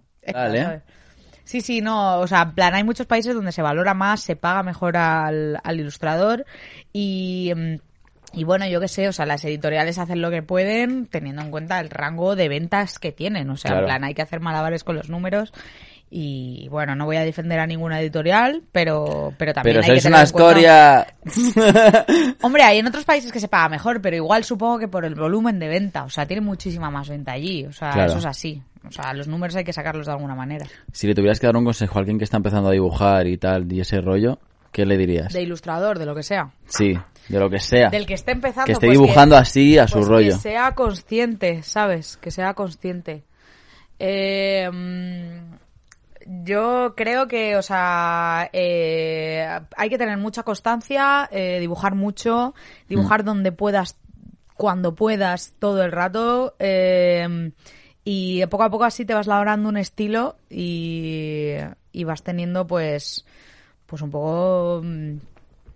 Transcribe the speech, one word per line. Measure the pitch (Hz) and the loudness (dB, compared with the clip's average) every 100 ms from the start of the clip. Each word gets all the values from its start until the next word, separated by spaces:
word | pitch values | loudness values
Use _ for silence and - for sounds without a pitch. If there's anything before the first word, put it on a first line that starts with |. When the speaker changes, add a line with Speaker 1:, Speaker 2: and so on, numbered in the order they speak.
| _ _ | _ _
Speaker 1:
Es | - | -10
Speaker 2:
Dale. | 123 120 113 | -6 -2 -2
Speaker 1:
¿sabes? | 170 156 - _ _ _ _ _ | -4 -8 -16 _ _ _ _ _
Sí, | - 247 | -10 -8
sí, | 226 233 | -4 -4
no, | 214 220 196 180 | -2 -2 0 0
o | 180 | 2
sea, | 185 | 2
en | 170 | 2
plan, | 165 180 | 2 2
hay | 190 | 2
muchos | 214 233 247 | -2 -2 -2
países | 226 226 | -2 -2
donde | 240 190 | -4 -6
se | 170 | -4
valora | 151 151 185 | -2 0 -2
más, | 190 196 208 | 0 -2 -2
se | - 165 | -4 -6
paga | 175 190 | -2 -2
mejor | 185 165 175 170 | -4 -4 -4 0
al, | 165 160 156 156 151 147 | 0 0 -2 -4 -4 -6
al | - 165 | -6 -6
ilustrador | 147 - 156 160 208 233 277 - - - - | -8 -8 -4 -2 0 -2 -8 -18 -20 -20 -14
y, | 202 202 190 185 185 175 170 | -8 -6 -4 -6 -6 -4 -4
mm, | 165 156 _ _ _ _ - 170 | -6 -8 _ _ _ _ -16 -8
y | |
bueno, | 160 190 196 | -2 -2 0
yo | 175 | -4
qué | 185 | -4
sé, | - 196 | -4 -4
o | |
sea, | 185 151 | -2 -4
las | 147 | -4
editoriales | 151 151 151 156 160 175 | -6 -6 -4 -2 -2 -4
hacen | 170 175 | -6 -4
lo | 170 | -4
que | 170 | -6
pueden | 156 185 196 220 240 262 233 | -4 -2 0 -2 -2 -4 -6
teniendo | 165 139 143 | -8 -8 -10
en | 151 | -10
cuenta | 156 165 185 | -10 -6 -6
el | 156 | -6
rango | - 147 165 185 196 | -8 -8 -4 -2 -2
de | 160 | -2
ventas | 147 170 202 196 - | -4 -4 -2 -4 -8
que | 160 | -12
tienen. | - 170 202 135 | -8 -6 -6 -6
O | 135 | -6
sea, | 139 | -4
Speaker 2:
Claro. | 190 | -2
Speaker 1:
en | 190 | -2
plan, | 131 | -2
hay | 139 | -6
que | 147 | -8
hacer | 156 165 | -8 -6
malabares | 165 156 160 165 | -6 -4 -4 -6
con | - | -6
los | 160 151 | -8 -8
números. | 170 185 202 220 - - - - - _ | -8 -4 -4 -4 -12 -20 -20 -20 -20 _
Y, | 175 147 135 127 123 135 | -10 -8 -8 -10 -12 -10
bueno, | 147 143 | -6 -6
no | 139 151 | -4 -4
voy | 160 | -2
a | |
defender | 160 160 165 165 | -4 -4 -4 -2
a | 160 | -4
ninguna | 165 165 160 | -4 -6 -4
editorial, | 160 160 160 202 247 320 - | -4 -2 0 2 2 -2 -4
pero, | 185 160 156 147 147 147 135 | -2 0 0 -2 -4 -6 -4
pero | 156 | -4
también | 147 117 113 | 0 4 4
Speaker 2:
Pero | 110 | 6
Speaker 1:
hay | 131 | 6
que | |
Speaker 2:
sois | 147 160 147 | 8 8 8
Speaker 1:
tener | 170 | 8
Speaker 2:
una | 170 | 8
Speaker 1:
en | 170 | 10
cuenta | 165 156 147 131 - _ | 12 12 12 10 4 _
Speaker 2:
escoria. | - 220 240 220 220 214 220 220 220 339 285 262 | -8 -2 2 4 6 8 8 8 6 2 2 0
<laughs> | |
Speaker 1:
Hombre, | 247 294 | 0 6
hay | 247 208 | 6 6
en | 233 | 2
otros | 277 302 | -4 0
países | 294 240 | 0 0
que | 233 | -8
se | 202 | -2
paga | 185 160 | 2 2
mejor, | 151 226 233 | 0 -4 -2
pero | 190 165 | -2 -2
igual | 160 220 | 0 0
supongo | 220 220 233 233 | 0 -4 -2 -2
que | 220 | -4
por | 185 165 | -6 -6
el | |
volumen | 151 156 208 233 196 | -4 -2 0 0 -2
de | 156 | -4
venta. | 170 202 147 | -4 -4 -6
O | 131 | -8
sea, | 151 147 | -8 -6
tiene | 196 | -4
muchísima | 208 190 190 170 156 | -4 -6 -8 -8 -6
más | 143 139 | -8 -8
venta | 147 135 | -10 -10
allí. | 131 170 175 | -8 -6 -8
O | 139 | -10
sea, | 143 151 | -10 -4
Speaker 2:
Claro. | 143 90 | 0 0
Speaker 1:
eso | 82 | 0
es | 156 | -4
así. | 131 165 151 - - - | -8 -12 -12 -18 -20 -20
O | |
sea, | - 135 | -12 -10
los | 139 143 | -10 -8
números | 165 175 185 | -6 -6 -6
hay | |
que | 175 | -8
sacarlos | 160 151 156 | -8 -8 -8
de | 151 | -8
alguna | 143 143 | -8 -8
manera. | 131 131 147 139 - - | -8 -8 -10 -12 -16 -18
Speaker 2:
Si | - 104 | -6 -2
le | |
tuvieras | 104 101 113 | 2 2 2
que | 120 | 2
dar | 117 | 2
un | |
consejo | 120 113 98 104 | 0 -2 -2 -2
a | |
alguien | 98 107 | -2 -4
que | |
está | 104 107 | -2 -2
empezando | 101 104 98 | -2 0 2
a | |
dibujar | 95 90 - 101 95 90 | 2 0 2 2 2 2
y | 90 | -2
tal, | 92 95 87 | -2 -2 -2
y | 92 | -4
ese | 90 101 | -2 -4
rollo, | 92 98 117 - _ _ _ | 0 0 0 -2 _ _ _
¿qué | - | -2
le | 101 98 | 0 2
dirías? | 90 85 87 | 2 0 -2
Speaker 1:
De | 180 | -6
ilustrador, | 175 170 175 165 208 185 | -8 -10 -8 -4 -4 -4
de | |
lo | 151 | -6
que | 147 | -8
sea. | 147 196 139 _ - | -6 -6 -6 _ -10
Speaker 2:
Sí, | - 104 90 - _ - | -2 0 0 -6 _ -4
de | 98 | 0
lo | 98 | 0
que | 95 | -2
sea. | - 123 113 | 0 2 4
Speaker 1:
Del | 208 | 0
que | 196 | -6
esté | 190 - | -8 -6
empezando, | 254 262 254 262 | -4 -4 -4 -2
Speaker 2:
Que | |
esté | 107 120 | 2 6
Speaker 1:
pues, | 135 | 8
Speaker 2:
dibujando | 135 120 147 143 | 8 10 10 10
Speaker 1:
que, | |
Speaker 2:
así, | 123 135 143 151 | 8 4 6 8
a | 117 | 6
su | |
Speaker 1:
pues, | 104 104 | 4 6
Speaker 2:
rollo. | 113 104 | 6 6
Speaker 1:
que | 95 | 2
sea | 104 226 254 | -2 -2 -2
consciente, | 262 233 185 - 220 240 214 180 165 | 0 -2 -4 -4 -2 -2 -2 -4 -4
¿sabes? | 151 208 208 170 151 - | -6 -4 -2 -2 -6 -16
Que | 170 | -12
sea | 190 185 | -6 -6
consciente. | 196 190 156 185 175 165 151 _ _ _ _ _ _ _ - | -4 -8 -8 -10 -10 -12 -16 _ _ _ _ _ _ _ -8
Eh, | 190 196 196 196 196 196 180 | -6 -4 -2 -2 -2 -2 -4
mm, | 180 180 180 180 180 170 170 170 165 _ _ _ _ _ - - 180 | -6 -10 -8 -10 -10 -12 -16 -20 -20 _ _ _ _ _ -20 -18 -14
yo | 175 202 233 247 247 - | -4 -2 0 0 -2 -4
creo | 226 254 262 | -4 -2 -2
que, | 233 214 202 | -2 -2 -2
o | |
sea, | 190 190 180 175 170 170 170 165 175 | -2 -2 0 0 0 0 -2 -2 -4
eh, | 185 180 170 165 160 160 160 156 160 160 165 156 - | -2 -2 0 0 -2 -2 -4 -6 -6 -6 -8 -10 -6
hay | 214 | -4
que | 247 | -2
tener | 226 202 | -4 -4
mucha | 214 220 | -6 -6
constancia, | 226 196 226 233 - 277 277 285 285 | -8 -4 -2 -4 -2 0 2 2 0
eh, | 196 185 180 | -4 -4 -4
dibujar | 170 170 196 | -4 -4 -4
mucho, | 196 202 202 233 233 247 - - - - | -2 -4 -4 -2 0 -2 -8 -20 -20 -6
dibujar | 202 196 214 | -2 0 0
Speaker 2:
Mm. | 208 | 0
Speaker 1:
donde | 202 190 | -2 -2
puedas, | 165 208 196 180 - - - - - _ - | -2 -2 -2 -4 -10 -20 -20 -20 -20 _ -4
cuando | 208 185 175 | -2 -2 -4
puedas, | 160 220 214 190 180 - - | -2 -2 0 -2 -4 -8 -6
todo | 208 196 | -2 0
el | 180 | -2
rato, | 165 180 208 233 247 262 - | -2 -4 -2 -2 -2 -2 -4
eh, | 196 185 185 180 180 175 175 170 165 - - - _ _ | -2 0 2 2 2 0 -2 -6 -8 -12 -20 -20 _ _
y | 208 196 185 180 180 | -8 -6 -4 -2 -2
poco | 202 | 0
a | 220 | 0
poco | 208 | 0
así | 233 - | -2 -2
te | 226 | -4
vas | 220 208 | -2 0
labrando | 202 208 214 214 | 0 0 -2 -2
un | 208 | -4
estilo | 185 - 208 226 262 - _ | -6 -6 -4 -2 -4 -8 _
y, | 180 175 170 165 165 160 156 156 151 147 143 147 - _ | -10 -8 -6 -8 -8 -8 -8 -8 -6 -6 -6 -10 -14 _
y | - | -10
vas | 165 156 | -8 -8
teniendo, | - 175 175 180 175 | -8 -6 -4 -4 -4
pues, | 175 160 147 - - _ _ _ _ _ _ - | -4 -4 -6 -8 -14 _ _ _ _ _ _ -18
pues | 151 | -12
un | 147 | -10
poco, | 147 156 170 185 185 175 175 | -6 -4 -2 0 0 -2 -4
mm, | 170 160 151 147 - - _ _ - | -6 -10 -10 -12 -16 -20 _ _ -20